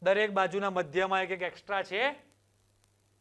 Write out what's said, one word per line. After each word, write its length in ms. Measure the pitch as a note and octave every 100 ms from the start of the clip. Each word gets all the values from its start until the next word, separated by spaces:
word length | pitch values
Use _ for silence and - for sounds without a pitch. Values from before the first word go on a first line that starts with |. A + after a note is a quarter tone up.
દરેક 300 | F3+ G3 G#3+
બાજુના 380 | G3 F#3 G3 G3
મધ્યમાં 520 | F3+ D#3 E3 F#3+ F#3+
એક 100 | F#3
એક 100 | F#3
એક્સ્ટ્રા 420 | F3 - - G3
છે. 180 | F#3+ F#3+ C4+ C#4+ _ _ _ _ _ _ _ _ _ _